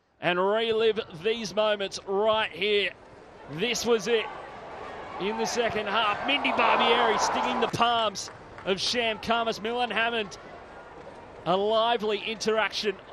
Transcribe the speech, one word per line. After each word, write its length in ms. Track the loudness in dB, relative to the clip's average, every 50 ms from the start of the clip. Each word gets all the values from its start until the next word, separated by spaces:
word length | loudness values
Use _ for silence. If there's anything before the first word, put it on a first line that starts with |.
| _ _ _ -4
and 160 | 0 0 2 4
relive 640 | 4 2 2 2 2 2 2 4 4 2 2 0 -2 -8 -8 -4
these 320 | -2 -2 -2 -2 -4 -2 0
moments 460 | 2 2 2 2 0 -2 -4 -6 -8 -6
right 440 | -2 0 2 4 4 4 4 2 0
here. 420 | -2 -2 0 2 4 2 2 0 -2 -8 -16 -20 -20 -20 -20 -20 -20 -20 -16 -12 -6 -2
This 260 | -2 0 0 0 2
was 240 | 2 2 2 4 2
it 160 | 0 0 0 -2 -8 -12 -12 -14 -14 -14 -14 -14 -14 -12 -12 -12 -12 -12 -12 -10 -8 -6
in 160 | -4 -4 -2
the 80 | -2 -2
second 420 | -2 0 0 0 0 0 -2 -2
half. 400 | 0 0 2 2 2 0 0 0
Mindy 260 | 0 0 0 0 0
Barbieri 680 | 2 4 4 4 6 4 4 4 4 4 4 4 2 2
stinging 400 | 0 0 0 0 0 -2 0 0
the 80 | 0 0
palms 640 | 2 2 2 2 4 2 2 0 -2 -4 -8 -10 -12 -16 -18 -18 -18 -6 -4
of 160 | -2 -2 0
Sham 380 | 0 0 0 2 2 0 0 -2
Khamis. 420 | 0 0 0 2 2 0 -2 -2
Milan 300 | -2 -2 -2 0 0 0
Hammond, 480 | 2 0 0 2 0 -2 -2 -4 -8 -14 -16 -16 -16 -16 -16 -18 -18 -18 -18 -18 -18 -18 -18 -18 -18 -18 -18 -18 -16 -6 -2
a 120 | 0 2
lively 680 | 2 2 4 4 4 4 4 2 2 2 0 0 -2 -2
interaction 680 | -4 -6 -2 0 0 2 2 2 0 0 -2 -2 -2 -2 -4 -6 -2